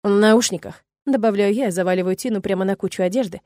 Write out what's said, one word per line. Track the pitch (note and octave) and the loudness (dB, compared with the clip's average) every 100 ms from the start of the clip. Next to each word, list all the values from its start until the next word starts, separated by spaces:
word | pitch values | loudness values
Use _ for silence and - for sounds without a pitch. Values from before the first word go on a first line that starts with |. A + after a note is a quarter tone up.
«Он | G#3 G3+ | 2 4
в | |
наушниках!» — | G#3+ A3+ A3+ E3 G3 - _ _ - | 6 4 2 -6 -10 -18 _ _ -2
добавляю | B3+ A3 G3+ G3+ | 0 0 2 0
я | G#3+ B3 | 0 -2
и | |
заваливаю | F3+ F3+ F#3 F#3 F#3+ | -2 0 0 0 -2
Тину | B3+ G#3 | -4 -4
прямо | G3+ F#3+ | -2 -2
на | F#3+ G3 | -2 -2
кучу | F#3+ - | -4 -2
одежды | F#3 A3+ G#3+ - | 0 0 -4 -8